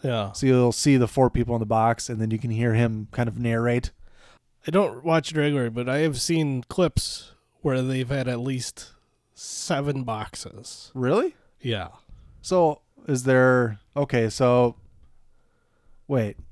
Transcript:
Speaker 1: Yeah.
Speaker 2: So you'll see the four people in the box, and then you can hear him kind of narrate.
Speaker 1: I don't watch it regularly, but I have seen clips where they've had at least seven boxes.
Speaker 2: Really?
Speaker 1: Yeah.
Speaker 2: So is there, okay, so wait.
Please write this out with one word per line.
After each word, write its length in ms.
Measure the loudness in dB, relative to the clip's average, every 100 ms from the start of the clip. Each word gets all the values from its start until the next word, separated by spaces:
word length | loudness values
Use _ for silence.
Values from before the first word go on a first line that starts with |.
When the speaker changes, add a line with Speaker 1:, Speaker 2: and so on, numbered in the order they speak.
Speaker 1:
Yeah. 300 | -4 -4 -4
Speaker 2:
So 140 | -2 4
you'll 260 | 4 4
see 240 | 2 4 4
the 120 | 4
four 200 | 4 2
people 260 | 2 -2 -2
in 40 |
the 60 | 0
box, 420 | 2 2 0 -4
and 120 | -4
then 80 | -2
you 80 | -2
can 120 | -4
hear 220 | -2 0
him 360 | 2 0 -2 -8
kind 160 | -4 -4
of 100 | -2
narrate. 520 | -2 0 0 0 -2 -12 -20 -20 -20 _ _ _ -2
Speaker 1:
I 40 |
don't 340 | 0 0 -2
watch 280 | 0 0 0
it 40 | -2
regularly, 320 | 0 0 -2
but 180 | -4 -2
I 80 | 0
have 200 | 0 -2
seen 420 | -2 0 0 -4 -4
clips 640 | 0 0 0 -4 -10 -16 _ _ _
where 200 | -2 -2
they've 260 | -2 -2 -2
had 180 | -4 -4
at 140 | -4
least 520 | -4 -6 -6 -12 -20 _ _ _ _
seven 680 | -20 -14 -10 -4 -2 -2 -4
boxes. 880 | -4 -6 -8 -12 -16 -16 -18 -20 -12
Speaker 2:
Really? 420 | -2 0 2 0 -6 _ _
Speaker 1:
Yeah. 280 | -6 -4 -6 -14 -20 -20 -20 -14
Speaker 2:
So 400 | -2 2 2 0 _ _ -4
is 180 | -2
there, 540 | 4 6 6 4 2 -4 _
okay, 360 | -4 -2 0 0
so 460 | 2 4 4 4 0 -20 -20 -20 -20 _ _ _ _ _ _ _ -16 -2
wait. 300 | 0 -2 -6 -16